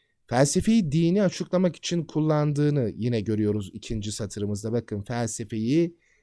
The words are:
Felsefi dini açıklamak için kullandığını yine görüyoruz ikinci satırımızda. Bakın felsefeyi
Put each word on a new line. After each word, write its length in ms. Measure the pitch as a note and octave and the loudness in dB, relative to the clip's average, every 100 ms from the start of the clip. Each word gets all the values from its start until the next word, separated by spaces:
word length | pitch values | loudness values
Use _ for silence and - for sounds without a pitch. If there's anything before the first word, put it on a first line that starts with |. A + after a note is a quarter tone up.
| _ _ - | _ _ -2
Felsefi 680 | A#2+ D3 F#3 G3 A3+ D#3+ | 2 4 2 4 4 4
dini 300 | D#3 E3+ G3 | 2 4 4
açıklamak 540 | F#3 - E3 F3+ F#3 - | 2 -2 -2 0 0 -2
için 280 | - E3+ | -4 -4
kullandığını 880 | D3+ D#3 D#3 D3+ D3 D3 D3 C#3+ A2+ - | -2 0 2 2 2 2 2 2 0 -2
yine 240 | A#2+ A#2 | -2 0
görüyoruz 500 | G2+ G#2+ G#2 G#2 G2 | 0 2 2 0 -4
ikinci 380 | G#2 - A2+ G#2 | -10 -6 -6 -6
satırımızda. 600 | - G2+ G#2 G2+ G2+ A2 | -6 -8 -6 -4 -4 -2
Bakın 300 | A#2 A2+ G#2 | -4 -4 -6
felsefeyi 920 | G2 A#2+ A#2 - G#2+ A2 A2+ D#3 E3+ - _ _ | -4 -4 -4 -6 -6 -4 0 2 2 -4 _ _